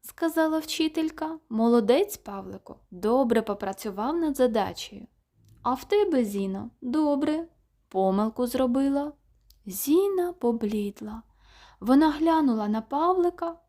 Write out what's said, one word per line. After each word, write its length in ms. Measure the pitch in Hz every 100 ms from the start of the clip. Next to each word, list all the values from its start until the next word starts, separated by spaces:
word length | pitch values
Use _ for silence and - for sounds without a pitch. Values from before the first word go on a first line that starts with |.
сказала 560 | - - 330 330 320 320
вчителька. 800 | 311 - 311 311 320 - 311 320 _
"Молодець, 680 | 220 233 240 208 262 403 -
Павлику, 580 | - 196 190 190 - - _
добре 500 | 180 208 247 262 226
попрацював 760 | 220 202 190 190 220 190 233 339
над 200 | 320 277
задачею. 680 | 254 220 190 170 - 202 - _ _ _ _ -
А 120 | 233
в 100 | 254
тебе, 420 | - 415 415 277 220
Зіно, 440 | 202 196 190 226 _
добре, 680 | 254 302 302 285 294 311 330 _ _ _ _
помилку 580 | 190 190 190 220 220 247
зробила". 640 | 254 262 254 277 277 294 294 _ _ _ _ 208
Зіна 680 | 190 - 320 403 381 349
поблідла. 920 | 349 240 233 220 214 202 202 214 220 - _ _ - - _
Вона 320 | 202 269 311
глянула 560 | 294 320 320 285 220 208
на 140 | 220
Павлика 760 | 220 277 330 370 349 349 339 339